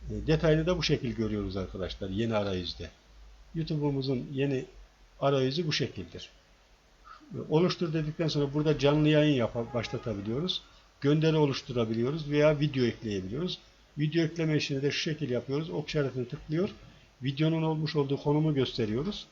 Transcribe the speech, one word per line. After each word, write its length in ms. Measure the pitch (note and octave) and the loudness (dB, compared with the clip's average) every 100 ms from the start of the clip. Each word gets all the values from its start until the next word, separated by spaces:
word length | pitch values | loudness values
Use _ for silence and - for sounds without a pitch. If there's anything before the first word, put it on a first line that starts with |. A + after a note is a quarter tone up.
| - | -6
E, 160 | G#2+ G#2 | -6 0
detayını 400 | D#3 E3 D#3 D#3+ | 2 4 4 2
da 120 | F3 | 0
bu 40 | |
şekil 320 | D#3 D3 B2 | 2 0 0
görüyoruz 420 | A2 G#2+ G#2 G2 F#2+ | -2 0 0 -2 -4
arkadaşlar 540 | F#2 G2 F2 - G2 | -6 -6 -6 -6 -6
yeni 260 | F#2+ A#2 A2 | -2 0 0
arayüzde. 540 | G2+ F#2 F2 - D#2+ - _ - - - - | 0 -2 -4 -10 -12 -16 _ -20 -20 -20 -12
YouTube'umuzun 760 | E3 D#3+ D#3 D3 C#3 C3 B2+ - | -8 -4 -2 0 -2 0 -2 -2
yeni 320 | C3+ C#3 C3 - - - _ - - | -2 0 0 -4 -16 -20 _ -20 -2
arayüzü 460 | C#3 C#3 C3 C#3+ D#3+ | 2 2 2 0 -2
bu 60 | |
şekildir. 580 | - B2+ - E2+ F2+ - - _ _ _ _ _ _ - - - | -2 -4 -6 -12 -12 -18 -20 _ _ _ _ _ _ -20 -20 -14
E, 40 | D#3 - | -10 0
oluştur 440 | D#3 F3+ - E3+ | 2 2 0 -2
dedikten 360 | D#3+ D3+ D3+ D#3+ | -2 -2 -2 -2
sonra 260 | D3 C#3+ | 0 0
burada 240 | C#3+ D3+ D3 | 0 0 4
canlı 300 | C#3 D3+ D3+ | 4 6 6
yayın 260 | D3+ D3+ | 6 6
yapa-, 400 | C#3 A2+ A#2+ A#2 | 4 2 -2 -4
başlatabiliyoruz. 880 | A#2+ G#2+ A#2+ A#2+ G2+ G2+ A#2+ F3+ - - - _ _ | -4 -4 -4 -4 -4 -2 -2 -2 -4 -8 -20 _ _
Gönderi 360 | C#3 D#3 D#3 D#3 | 2 4 4 4
oluşturabiliyoruz 920 | D3 B2+ - B2 A2 A2+ A#2+ D#3 D3 | 4 2 -4 -2 0 0 0 -2 -2
veya 300 | D3 D3+ D3 | 4 4 4
video 240 | D3 C3 | 0 2
ekleyebiliyoruz. 720 | A#2+ A2+ A2+ G2+ F#2 A#2+ F3+ - - _ _ - | 0 0 -4 -4 -4 -4 -6 -6 -12 _ _ -4
Video 260 | D3+ E3 | -2 2
ekleme 320 | D#3+ E3 D#3+ D3+ | 0 0 0 0
işini 260 | - C#3 | 0 0
de 80 | C#3 | 0
şu 80 | - | -2
şekil 320 | - D3+ C#3 | -4 -4 -2
yapıyoruz. 400 | B2 A2+ C#3 D#3+ | -2 -2 -4 -2
Ok 180 | F3 D3+ | -6 -4
işaretini 400 | D#3 C#3 B2 B2 | -2 -2 -2 -6
tıklıyor. 420 | D3 - D#3 G3+ - - - - _ | -8 -4 -2 -2 -4 -20 -20 -20 _
Videonun 400 | B2 C3+ D#3 E3 | -6 0 2 2
olmuş 340 | D#3+ D#3 D#3 D#3 | 0 0 -2 0
olduğu 200 | C#3 C#3 | 0 0
konumu 380 | D3 D3 D#3 | 2 2 2
gösteriyoruz. 720 | C#3+ B2 - A2 A2 E3 G#3 - | 2 0 0 0 0 -2 -6 -12